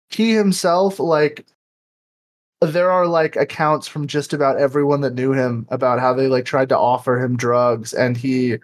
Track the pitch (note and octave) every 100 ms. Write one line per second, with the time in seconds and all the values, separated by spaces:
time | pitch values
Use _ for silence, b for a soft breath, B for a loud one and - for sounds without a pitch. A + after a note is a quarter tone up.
0 | _ - A3+ A3 G3+ F#3 F#3 F3 G3 F#3+
1 | C#3+ D#3 D3+ D3 - _ _ _ _ _
2 | _ _ _ _ _ _ E3 D#3+ F3+ F#3
3 | F3 E3+ D#3 - C#3 - D#3 D3+ - D3+
4 | C#3+ D3 C#3+ D3+ C#3 C3 C#3 C#3 C#3+ C#3+
5 | C#3 B2 C3 C3+ B2+ A#2 A#2 B2 B2+ A#2+
6 | B2+ B2+ C3+ B2+ B2 C#3 C3 B2+ A2+ B2+
7 | C3+ B2 B2+ B2 A#2 A#2+ B2 A#2 A2+ -
8 | B2 A#2+ C3 B2+ B2 A#2